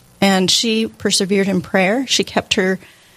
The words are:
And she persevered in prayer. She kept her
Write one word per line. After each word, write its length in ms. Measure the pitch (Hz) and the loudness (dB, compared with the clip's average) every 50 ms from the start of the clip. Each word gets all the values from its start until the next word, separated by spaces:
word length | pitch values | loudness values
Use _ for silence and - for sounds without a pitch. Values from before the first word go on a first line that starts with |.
| _ - _ - | _ -20 _ 0
And 280 | 196 196 190 185 185 175 | 2 2 4 2 2 2
she 380 | - - - 226 220 220 220 | 0 0 0 0 0 0 -2
persevered 600 | 220 - - - 208 190 - 196 175 202 196 196 | -4 -6 -4 -4 -2 0 0 0 0 0 0 0
in 140 | 196 190 180 | 0 -2 -2
prayer. 460 | - - - 190 185 185 220 269 262 | -4 0 0 2 2 2 0 -2 -2
She 160 | - - - 190 | -2 -2 -2 -2
kept 320 | - - 185 - - - | -2 -2 -4 -2 -2 -2
her 240 | 208 185 185 185 185 - - - - - - - | 0 0 0 -2 -4 -6 -18 -20 -20 -20 -20 -20